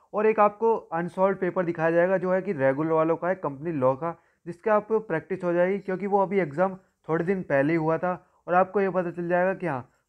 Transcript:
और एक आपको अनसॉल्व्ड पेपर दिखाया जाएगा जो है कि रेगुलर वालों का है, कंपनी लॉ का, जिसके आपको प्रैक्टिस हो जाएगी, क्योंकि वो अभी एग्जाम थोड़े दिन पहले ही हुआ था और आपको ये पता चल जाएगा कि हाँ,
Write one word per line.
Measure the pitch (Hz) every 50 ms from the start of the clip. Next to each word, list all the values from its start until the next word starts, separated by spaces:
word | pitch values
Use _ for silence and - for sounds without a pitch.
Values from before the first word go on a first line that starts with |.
| _ _ -
और | 202 214
एक | 220 214 214
आपको | 208 208 208 208 226 226 220
अनसॉल्व्ड | - - - 165 165 175 170 - 185 190 196 190 -
पेपर | 190 175 170 185 180
दिखाया | 165 165 160 160 165
जाएगा | 165 170 175 185 190
जो | 185 180 185 185
है | 190
कि | 180 202 190
रेगुलर | 139 135 135 135 143 160 160
वालों | 160 160 156 160 165
का | 160 170
है, | 175 190
कंपनी | 190 - 147 139 135 151 175
लॉ | 165 139 127 131 135
का, | 131 160 170 165 _ _ _ _ _ -
जिसके | 165 175 - - 220
आपको | 214 208 208 208 220 220
प्रैक्टिस | 220 - 165 156 156 - 190 180 180
हो | 175 170
जाएगी, | 175 175 185 202 196
क्योंकि | - 190 185 180 202
वो | 202 196 196
अभी | 190 170 202 196
एग्जाम | 175 147 135 156 185 196 185 185 _ _ _ _ - -
थोड़े | 156 170 170
दिन | 175 196 185
पहले | 175 - 147 139 139 151 170
ही |
हुआ | 165 156 160 160
था | 156 175 180 180 160 _ _ _ _ -
और | 160 175
आपको | 180 190 185 185 208
ये | 196 190
पता | 165 185 175 175
चल | 156 180 175 170
जाएगा | 180 175 180 190 190
कि | - 190
हाँ, | 165 139 123 123 _ _ _ _